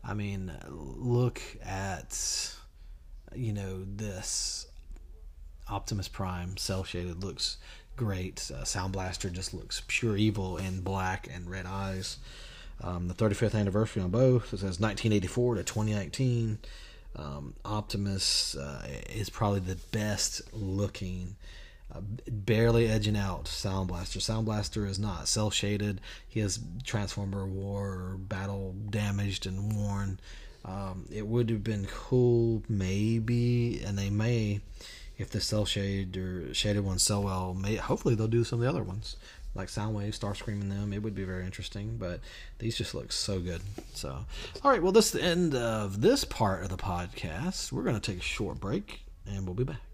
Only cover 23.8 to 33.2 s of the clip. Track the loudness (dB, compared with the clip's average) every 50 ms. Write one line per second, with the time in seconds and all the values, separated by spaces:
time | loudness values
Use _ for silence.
23.8 | 0 0 -2 -4 -4 -4 -4 -4 -2 0 0 2 2 2 0 0 0 -2 -2 -2
24.8 | -2 0 0 0 -2 -2 -2 -2 0 0 2 4 2 2 2 2 2 2 2 2
25.8 | 2 0 0 -2 -6 -10 -14 -14 -16 -4 0 0 2 2 0 -2 -4 -6 -8 -8
26.8 | -6 -2 0 0 0 0 -2 -2 -2 -2 -2 -2 -2 -2 -2 -4 -2 -2 -2 -2
27.8 | -2 -2 -2 -4 -4 -4 -4 -6 -4 -4 -4 -2 -2 -2 -2 -2 -2 -4 -4 -4
28.8 | -6 -2 0 2 2 2 2 2 2 2 0 -2 -2 -2 -2 0 0 0 0 2
29.8 | 2 0 0 0 0 0 -2 -4 -8 -12 -14 -14 -14 -16 -16 -12 -10 -8 -6 -4
30.8 | -4 -4 -6 -8 -8 -8 -6 -6 -2 2 4 4 4 4 2 0 2 0 0 0
31.8 | -2 -4 -4 -8 -2 2 6 6 8 8 8 8 6 6 4 2 2 0 2 2
32.8 | 4 4 4 4 4 4 4 4